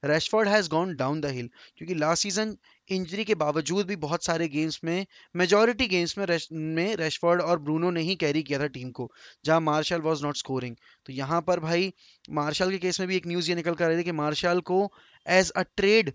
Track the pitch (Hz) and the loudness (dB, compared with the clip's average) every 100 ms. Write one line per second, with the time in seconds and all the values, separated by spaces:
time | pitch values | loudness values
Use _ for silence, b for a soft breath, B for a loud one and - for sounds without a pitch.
0 | 139 156 - 214 208 208 175 156 185 147 | 2 0 2 2 4 2 2 -2 -2 -2
1 | 131 156 147 127 120 B B _ 160 175 | -2 -2 -4 -6 -10 B B _ -8 -2
2 | 151 165 208 185 214 208 b b _ 190 | 0 0 0 -2 -4 -6 b b _ -4
3 | 175 196 214 196 151 151 143 185 190 196 | -4 -6 -2 0 2 0 0 -2 -2 -4
4 | 147 165 - 165 165 143 160 151 165 175 | -4 -4 -2 -2 -2 -2 -2 -4 -4 -4
5 | 196 B B 175 180 202 226 226 247 185 | -4 B B -2 4 6 4 2 0 2
6 | 170 - 196 170 - 160 156 160 185 220 | 0 -2 -2 -2 -2 -6 -4 0 0 0
7 | 160 - 170 175 165 175 143 160 175 175 | -4 0 2 2 2 0 0 0 2 0
8 | 160 190 156 147 143 139 147 131 127 120 | -2 0 0 0 0 -2 -2 -4 -12 -8
9 | 120 B B B 143 160 156 151 156 170 | -10 B B B 2 2 4 0 0 -2
10 | 156 160 147 139 - 131 123 113 b b | 0 -2 -2 -6 -4 -4 -4 -12 b b
11 | - 131 135 170 165 175 160 170 190 - | -14 -8 -2 -2 0 0 2 0 0 -4
12 | b b - 156 147 151 185 190 180 175 | b b -8 -2 -2 0 0 0 -2 -2
13 | 185 185 170 175 165 175 170 165 170 165 | -2 -2 -2 -2 -2 -2 -2 0 2 2
14 | 175 160 147 151 180 180 170 185 202 b | 0 0 -2 0 2 0 2 0 0 b
15 | b b - 185 185 - 180 - 196 220 | b b 2 4 4 0 -4 2 4 6
16 | 180 | 4